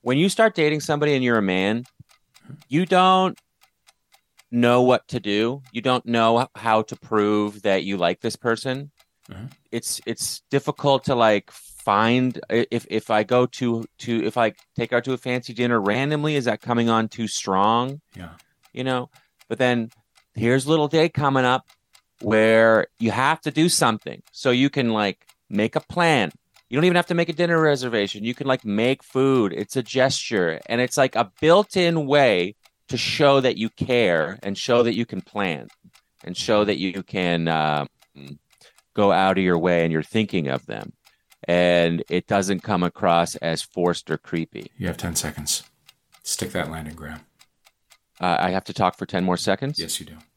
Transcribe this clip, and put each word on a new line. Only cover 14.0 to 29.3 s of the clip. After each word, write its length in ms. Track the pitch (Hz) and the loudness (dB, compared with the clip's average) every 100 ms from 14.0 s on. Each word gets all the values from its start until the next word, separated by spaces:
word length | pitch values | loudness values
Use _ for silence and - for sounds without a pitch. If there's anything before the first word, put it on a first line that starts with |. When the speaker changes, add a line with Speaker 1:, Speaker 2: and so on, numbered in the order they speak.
| - 117 | -4 -4
Speaker 1:
if 120 | 110 123 | -2 0
I 140 | 110 - _ - | -2 -2 _ -8
take 160 | 117 | -2
her 60 | 120 | -2
out 60 | |
to 80 | 131 | -2
a 40 | 127 | -6
fancy 380 | 131 123 120 | -4 -6 -6
dinner 260 | 113 123 117 | -4 0 2
randomly, 560 | 101 110 143 151 151 147 | 2 0 -2 -2 -2 -2
is 80 | |
that 160 | 120 107 | -2 -4
coming 280 | - 117 117 | -2 0 2
on 200 | 113 110 | 0 -2
too 180 | - 110 | -6 -6
strong? 720 | - - 95 104 117 127 143 _ | -6 -2 0 2 2 -2 -10 _
Speaker 2:
Yeah. 140 | 98 85 82 _ _ _ | -20 -20 -20 _ _ _
Speaker 1:
You 120 | 123 | -8
know, 260 | 131 127 123 _ _ _ _ | -4 -4 -6 _ _ _ _
but 100 | 113 | 0
then 320 | 123 120 113 _ _ _ _ | 0 0 -4 _ _ _ _
here's 320 | - 117 131 131 | -2 2 2 2
a 40 | |
little 180 | 160 147 | 0 2
day 200 | 160 165 | 2 2
coming 360 | 139 143 135 | 0 0 2
up 220 | 127 127 _ _ _ _ _ _ | 2 0 _ _ _ _ _ _
where 680 | 104 110 110 113 113 110 - _ | 0 2 4 6 6 4 2 _
you 100 | 113 | -2
have 300 | 104 135 156 | 2 0 0
to 100 | 151 | -2
do 180 | 147 170 | 0 2
something. 540 | - 123 110 - - _ | 2 0 0 -8 -16 _
So 220 | - 135 | -2 0
you 180 | 123 135 | 2 2
can, 200 | 147 120 | 0 0
like, 360 | 110 101 - _ _ _ | 0 -2 -4 _ _ _
make 240 | 101 113 | -2 -2
a 60 | 151 | -2
plan. 500 | - 175 170 143 90 _ _ _ _ | -6 -2 2 2 0 _ _ _ _
You 60 | 127 | 0
don't 80 | |
even 120 | 180 175 | 2 2
have 100 | 175 | 0
to 80 | |
make 140 | 170 170 | -2 -2
a 40 | |
dinner 280 | 156 170 165 | -2 0 2
reservation. 600 | 156 139 123 113 101 107 | 2 0 -2 -2 -2 -4
You 120 | 113 | -8
can, 120 | 120 135 | -6 -2
like, 180 | 131 | -2
make 380 | 107 101 120 143 | -2 0 0 -2
food. 500 | - 131 135 | -4 0 2